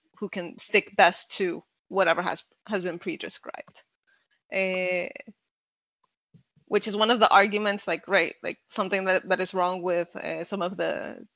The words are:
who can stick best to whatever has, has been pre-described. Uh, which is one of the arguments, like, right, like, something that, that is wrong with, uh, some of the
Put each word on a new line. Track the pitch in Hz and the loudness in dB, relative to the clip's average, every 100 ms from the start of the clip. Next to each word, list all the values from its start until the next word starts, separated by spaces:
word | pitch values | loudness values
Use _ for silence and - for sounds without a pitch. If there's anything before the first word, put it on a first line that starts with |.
| _ - | _ -12
who | 202 | -8
can | 190 175 - | -8 -10 -12
stick | - 208 - - | 0 0 2 6
best | 175 180 - - | 6 6 -2 -2
to | 185 165 - _ - | -2 -4 -10 _ -4
whatever | 190 175 170 | 2 2 2
has, | 180 165 - _ - | 0 -4 -10 _ -4
has | 208 | -4
been | 180 170 | -4 -6
pre-described. | 190 156 - - - - - - - _ _ _ _ _ - | -6 -6 -6 -8 -10 -14 -14 -20 -20 _ _ _ _ _ -6
Uh, | 190 190 185 180 180 - - - - _ _ _ _ _ _ _ _ _ - _ _ - | -2 -2 0 0 -2 -4 -10 -18 -20 _ _ _ _ _ _ _ _ _ -20 _ _ -2
which | 208 214 | -2 0
is | 202 | 0
one | 220 | 2
of | 240 | 4
the | 214 | 6
arguments, | 196 208 208 214 202 - | 6 4 2 -2 -4 -4
like, | 165 - | -6 0
right, | 190 165 - | 2 2 -4
like, | - 165 _ | -10 -10 _
something | - 190 196 190 | -4 -2 0 2
that, | 185 185 | 0 2
that | 180 | 0
is | 185 | 0
wrong | 190 180 185 | 0 0 0
with, | 180 175 170 - | -2 -2 -2 -6
uh, | 160 160 | -6 -6
some | 170 190 | -6 -4
of | 175 175 | -4 -2
the | 165 - - - - | -2 -4 -6 -12 -18